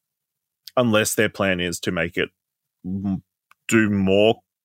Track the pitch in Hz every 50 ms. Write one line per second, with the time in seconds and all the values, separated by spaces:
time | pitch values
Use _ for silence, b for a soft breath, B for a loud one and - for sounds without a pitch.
0 | _ _ _ _ _ _ _ _ _ _ _ _ _ - - 127 123 117 107 107
1 | 110 - - - 107 101 - - 101 98 92 87 87 87 85 - - 110 92 85
2 | 82 85 - - 85 - - _ _ _ _ _ _ _ _ _ - 90 95 98
3 | 95 101 95 - - _ _ _ _ _ _ _ _ - 117 113 110 104 104 98
4 | 98 95 95 101 104 110 113 - _ _ _ _ _